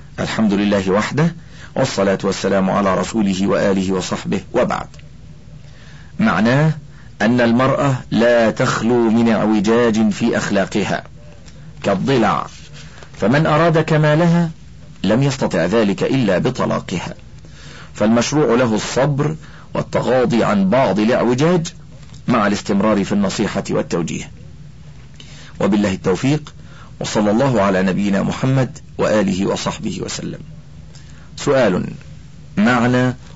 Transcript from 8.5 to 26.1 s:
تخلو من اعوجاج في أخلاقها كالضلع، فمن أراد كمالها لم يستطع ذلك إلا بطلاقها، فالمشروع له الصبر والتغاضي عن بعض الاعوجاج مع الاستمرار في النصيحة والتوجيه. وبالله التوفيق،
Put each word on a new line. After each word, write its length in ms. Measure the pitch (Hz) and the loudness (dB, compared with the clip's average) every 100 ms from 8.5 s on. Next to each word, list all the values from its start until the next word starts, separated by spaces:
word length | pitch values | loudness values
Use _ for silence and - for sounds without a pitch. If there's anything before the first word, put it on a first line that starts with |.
تخلو 580 | - 127 - 110 123 113 | 2 0 0 2 4 4
من 200 | 113 117 | 4 4
اعوجاج 800 | 107 107 107 98 113 120 107 110 | 4 4 2 4 4 4 4 2
في 280 | 98 117 - | 2 0 0
أخلاقها 680 | - 101 92 107 90 - - - - - - - - - | 0 0 0 -2 -2 -4 -6 -20 -20 -20 -20 -20 -20 -6
كالضلع، 640 | 98 95 110 135 104 78 - - - - - - - - | -2 0 2 2 4 0 -4 -12 -20 -18 -18 -20 -20 -4
فمن 240 | 101 143 156 | 2 2 4
أراد 340 | 151 170 160 | 4 4 2
كمالها 720 | 156 156 151 151 170 170 165 - - - - - | 2 2 4 4 4 4 0 -4 -18 -20 -20 -6
لم 200 | 95 110 | 0 2
يستطع 420 | 143 135 110 90 85 | 2 0 -2 0 2
ذلك 380 | 113 151 190 | 2 2 0
إلا 340 | 92 135 110 87 | 0 2 2 2
بطلاقها، 760 | 85 131 92 87 - 87 - - - - - - - - - | 0 -2 -2 -2 -4 -6 -6 -12 -18 -20 -20 -18 -18 -18 -18
فالمشروع 640 | - 107 117 117 143 139 117 | -2 2 2 2 2 4 4
له 200 | 123 107 | 2 0
الصبر 600 | - - 143 139 147 80 - - - | -2 0 0 0 -2 -4 -14 -20 -8
والتغاضي 680 | - - - 110 131 123 113 | -8 -4 -2 2 2 4 2
عن 260 | 98 101 95 | 2 2 4
بعض 300 | 120 123 92 | 4 2 2
الاعوجاج 680 | 107 123 104 123 156 180 160 - - - - - - | 2 2 2 2 2 2 0 -10 -20 -20 -18 -10 0
مع 200 | 123 101 | 2 2
الاستمرار 560 | 101 - 101 104 104 | 0 0 2 2 2
في 80 | 95 | 2
النصيحة 520 | 101 95 - 98 - - | 0 0 0 -2 -2 -2
والتوجيه. 640 | 104 - 87 82 71 - - - - - - - - - - - - - - | -2 0 -2 -2 -6 -10 -16 -20 -18 -20 -20 -20 -20 -20 -20 -20 -18 -18 -2
وبالله 340 | 98 104 101 | 2 2 2
التوفيق، 600 | 95 - | 0 0